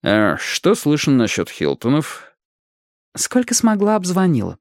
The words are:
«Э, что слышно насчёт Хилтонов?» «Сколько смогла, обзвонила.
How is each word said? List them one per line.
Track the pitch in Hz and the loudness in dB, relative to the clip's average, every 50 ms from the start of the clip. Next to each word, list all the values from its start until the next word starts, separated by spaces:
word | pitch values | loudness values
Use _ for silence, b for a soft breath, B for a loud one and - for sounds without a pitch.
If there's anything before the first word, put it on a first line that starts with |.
«Э, | - - 101 107 107 98 73 65 | 0 0 2 2 2 0 0 -2
что | - - - - - 156 - | -6 -6 -8 -2 0 0 0
слышно | - - 147 147 147 - - 139 | 2 2 0 0 0 2 2 2
насчёт | 127 117 101 - - 85 - | 2 2 0 0 -4 -4 -6
Хилтонов?» | - - 82 73 69 - - 117 135 151 156 - - - - - _ _ _ _ _ _ _ _ _ _ _ _ _ _ _ _ _ 165 | -4 -4 -2 -2 -2 -2 -2 0 0 0 -2 -4 -12 -16 -18 -20 _ _ _ _ _ _ _ _ _ _ _ _ _ _ _ _ _ -8
«Сколько | - - - 247 247 - 240 | -8 -2 0 0 0 0 -2
смогла, | - - 226 214 202 202 208 214 214 | 0 2 2 2 2 2 2 0 0
обзвонила. | 185 180 180 185 190 180 160 120 98 92 87 _ | 0 -2 0 2 2 2 2 0 -2 -4 -8 _